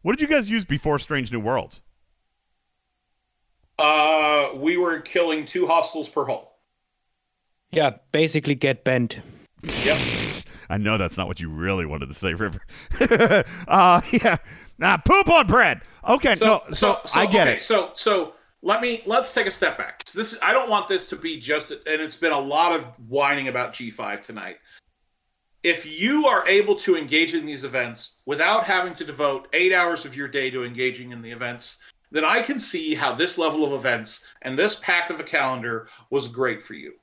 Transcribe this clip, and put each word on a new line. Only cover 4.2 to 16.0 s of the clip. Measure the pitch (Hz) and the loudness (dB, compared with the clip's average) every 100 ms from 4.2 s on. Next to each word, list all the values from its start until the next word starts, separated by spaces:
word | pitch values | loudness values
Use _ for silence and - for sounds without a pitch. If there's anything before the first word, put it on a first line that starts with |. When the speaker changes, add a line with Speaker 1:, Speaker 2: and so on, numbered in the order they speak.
| 151 147 139 | 4 4 2
Speaker 2:
we | 135 151 175 | 0 0 2
were | 175 160 | 0 -2
killing | - 180 170 156 | -2 0 0 0
two | 147 180 170 | -4 -2 2
hostiles | 165 160 160 147 | 2 2 -6 -6
per | 156 | -4
hull. | 131 120 - _ _ _ _ _ _ _ _ _ _ _ _ | -4 -6 -8 _ _ _ _ _ _ _ _ _ _ _ _
Speaker 3:
Yeah, | 156 143 104 _ | 0 0 -2 _
basically | 151 160 156 147 | 0 2 0 0
get | 139 139 131 | 0 0 0
bent. | - 127 120 - - - _ _ - - | 0 0 0 -6 -16 -20 _ _ -8 -2
Speaker 2:
Yep. | - 139 123 - 55 - | 0 0 0 -4 -6 -8
Speaker 1:
<laughs> | - - - | -14 -20 -6
I | 101 | -2
know | 104 107 | 0 0
that's | 90 - | -2 -4
not | 92 | -6
what | 90 | -6
you | 82 | -8
really | 78 90 95 80 | -4 -2 -2 -2
wanted | 76 67 | -6 -8
to | |
say, | 71 95 | -6 -6
River. | 85 104 - - - - - | -2 -4 -6 -14 -20 -8 0
<laughs> | 262 226 240 214 - - - | 4 6 6 4 0 -10 2
Uh, | 190 180 175 - | 6 8 6 4
yeah. | 240 233 170 - - - - | 2 2 0 -6 -20 -20 -2
Nah, | 180 185 | 0 2
poop | - 381 349 | 4 4 6
on | 330 208 | 6 6
bread. | 233 190 123 - - | 4 4 2 -8 -8